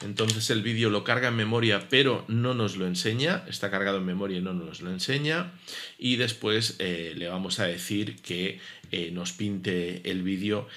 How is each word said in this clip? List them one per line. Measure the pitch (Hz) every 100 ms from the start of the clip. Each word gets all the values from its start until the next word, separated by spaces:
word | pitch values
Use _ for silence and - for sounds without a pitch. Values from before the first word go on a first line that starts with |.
Entonces | 104 104 110 110 113
el | 113
vídeo | 107 113 113
lo | 104
carga | 92 120 123
en | 117
memoria, | 107 117 113 101 -
pero | 127 135 104 -
no | 113 123 123
nos | 107 95
lo | 92
enseña. | 90 110 117 151 202 -
Está | - 101
cargado | 98 98 98
en | 92
memoria | 92 98 92
y |
no | 92
nos | 90 80 82
lo | 87
enseña. | 92 110 139 147 165 180 - - - - -
Y | 120 120
después, | 120 113 107 110 113 -
eh, | 90 85 82 80
le | 87
vamos | 92 95 101
a | 92
decir | 87 - 104 107 -
que, | - 90 95 - - - -
eh, | 95 85
nos | 87 90
pinte | - 104 98 98 90 87 90 -
el | 95
vídeo | 92 95 104 104 104